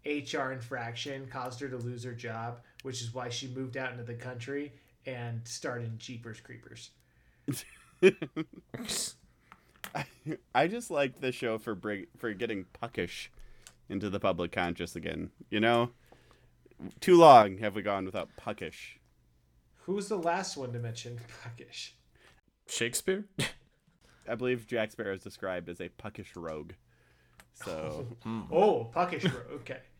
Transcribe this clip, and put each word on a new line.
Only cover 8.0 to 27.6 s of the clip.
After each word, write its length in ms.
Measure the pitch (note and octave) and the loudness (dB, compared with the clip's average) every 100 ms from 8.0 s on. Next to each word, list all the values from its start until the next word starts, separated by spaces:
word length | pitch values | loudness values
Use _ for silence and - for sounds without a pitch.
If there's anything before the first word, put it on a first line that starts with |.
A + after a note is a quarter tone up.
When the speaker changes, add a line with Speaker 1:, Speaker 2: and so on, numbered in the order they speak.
| F#3 F#3+ D3+ - D#3+ - _ - A#3 - - - - _ _ - _ - - - | 6 6 -6 -6 -8 -12 _ -12 -6 -4 -4 -10 -20 _ _ -20 _ -18 -10 -8
Speaker 2:
I, 100 | C#3 - D3+ - _ B2+ | -10 -12 -10 -10 _ 2
I 120 | D#3+ | 2
just 220 | A#3 A#3+ | 0 -4
liked 320 | D#3+ C#3 - | 0 0 0
the 100 | C3 | -4
show 260 | B2+ B2 A2 | -2 -2 -2
for 160 | A#2 G2 | -4 -6
bring, 320 | G#2+ G2+ F2+ - | -4 -6 -8 -8
for 160 | A#2+ | -6
getting 320 | G2 A2+ G#2 F#2 - | -4 -4 -4 -8 -10
puckish 500 | A#2+ - F2 - - - - - - - - | -8 -4 -4 -6 -14 -16 -20 -18 -20 -20 -8
into 200 | G2+ G2+ | -4 -2
the 100 | G2+ | 0
public 320 | G2+ F2 F2 | 0 0 -2
conscious 440 | - F2 F2 E2+ F2 | -2 -2 -2 -6 -6
again. 340 | D#2+ D#2+ F2 _ - | -6 -6 -8 _ -4
You 80 | G#2 | 2
know, 320 | A2+ A#2+ A#2 - - - - - - _ - - - - | 4 4 2 -4 -20 -20 -20 -20 -20 _ -20 -16 -16 -4
too 160 | - F3 | 8 12
long 420 | E3 B2+ G#2 F#2+ | 12 12 12 4
have 160 | A2 G2+ | -4 -2
we 60 | |
gone 220 | G2+ G2 F#2+ | -2 -2 -2
without 240 | F#2+ - - | -6 -8 -10
puckish. 600 | - G#2+ E2 - - - _ _ _ _ _ _ _ _ - | -10 -8 -8 -10 -18 -20 _ _ _ _ _ _ _ _ -6
Speaker 1:
Who 80 | |
was 160 | G3+ G3 | -6 -4
the 80 | G#3 | -2
last 400 | E3 F3 F#3 D3 | 0 0 -2 -6
one 160 | B2+ | -6
to 60 | A#2+ | -6
mention 400 | A#2 A2+ A#2+ A#2+ A#2 - | -6 -8 -10 -12 -14 -16
puckish? 480 | A#2+ A#2 - - - - _ _ - - _ _ - | -16 -16 -16 -14 -14 -16 _ _ -20 -20 _ _ -8
Speaker 3:
Shakespeare? 580 | - A#2 - - F#3+ G3+ - - - _ _ | -2 0 0 0 -2 -4 -4 -6 -6 _ _
<laughs> 500 | _ _ _ - - | _ _ _ -20 -8
Speaker 2:
I 80 | A#2 | -2
believe 300 | B2 B2+ G#2+ | 0 0 0
Jack 260 | A#2 G#2+ | -2 -2
Sparrow 200 | - G#2 | -2 -4
is 80 | F#2+ | -4
described 480 | G2 - G2 F2+ E2+ | -8 -8 -4 -4 -6
as 100 | F2 | -10
a 100 | F2 | -10
puckish 460 | _ G#2+ - F#2+ - | _ -14 -12 -14 -10
rogue. 360 | E2 D#2 D#2 F2+ _ _ _ _ _ _ - - | -8 -8 -10 -16 _ _ _ _ _ _ -20 -14